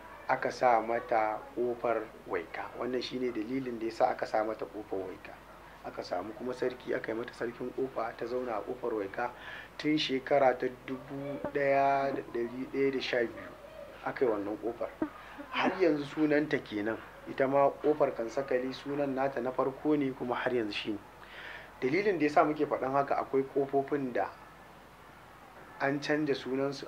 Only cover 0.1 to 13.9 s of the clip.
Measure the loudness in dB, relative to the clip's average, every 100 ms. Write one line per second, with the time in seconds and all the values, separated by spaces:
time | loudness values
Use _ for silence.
0.1 | -10 -2 0 0 2 6 6 4 0 2
1.1 | 2 4 0 -4 -2 -2 0 0 0 -2
2.1 | -10 -4 -4 -2 -6 -8 -6 -2 -2 -2
3.1 | -2 -2 -2 -2 -2 -2 -4 -4 2 2
4.1 | 2 0 0 0 -2 -6 -8 -6 -6 -6
5.1 | -8 -14 -18 -18 -20 -20 -16 -10 -8 -4
6.1 | -4 -4 -6 -6 -2 -2 -2 -4 -4 -2
7.1 | -6 -6 -6 -8 -6 -6 -4 -4 -4 -6
8.1 | -6 -4 -4 -2 -4 -4 -6 -2 -2 -4
9.1 | -4 -6 -6 -12 -14 -12 -4 2 2 2
10.1 | -2 2 6 6 4 0 -4 -8 -10 -8
11.1 | -8 -6 -6 -4 0 4 6 6 4 2
12.1 | -2 -4 -2 -2 -4 -4 2 2 2 2
13.1 | 2 2 -2 -12 -14 -16 -16 -14